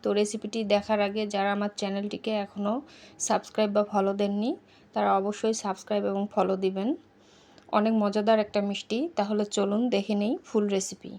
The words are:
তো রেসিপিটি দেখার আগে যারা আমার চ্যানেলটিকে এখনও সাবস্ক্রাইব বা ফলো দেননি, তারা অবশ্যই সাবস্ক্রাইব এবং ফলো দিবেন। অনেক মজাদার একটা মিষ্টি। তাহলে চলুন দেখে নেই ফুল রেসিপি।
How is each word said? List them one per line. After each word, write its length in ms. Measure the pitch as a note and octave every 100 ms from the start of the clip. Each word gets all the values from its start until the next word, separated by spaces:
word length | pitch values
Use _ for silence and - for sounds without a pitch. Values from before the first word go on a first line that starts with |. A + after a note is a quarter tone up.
তো 60 | G#3+ G3+
রেসিপিটি 420 | G#3 A3 G#3 A3+ G#3
দেখার 280 | G3+ G3+ G#3+ G3+
আগে 160 | G#3+ G#3
যারা 160 | G3+ G3 G3+
আমার 160 | G#3 G#3
চ্যানেলটিকে 520 | G3 G3 G#3 - - G#3+
এখনও 300 | G3 G3+ G3+ A#3+ - - - - -
সাবস্ক্রাইব 420 | G3 - - G#3+ G#3
বা 60 | G#3
ফলো 200 | G#3 G3 G3
দেননি, 300 | G3+ G3+ A3+ F#4+ - - -
তারা 160 | A3 G3+ G3
অবশ্যই 340 | G3 G#3 A3 A3
সাবস্ক্রাইব 380 | G3+ F#3+ - G#3 G3+
এবং 100 | G3 G#3
ফলো 200 | - F#3 F#3+
দিবেন। 240 | F#3+ F#3+ G#3 F4 - _ - - - - - G#3+
অনেক 140 | G#3+ A3
মজাদার 360 | G3+ G#3 G#3 A3
একটা 160 | G#3+ G#3 G3+
মিষ্টি। 300 | G3 - A3+ E4+ -
তাহলে 240 | G3+ G#3 G#3 -
চলুন 260 | G3+ G#3 B3
দেখে 200 | G3 G3+ G#3
নেই 100 | G#3 D#4+ -
ফুল 180 | A3 G#3 G3
রেসিপি। 360 | - - -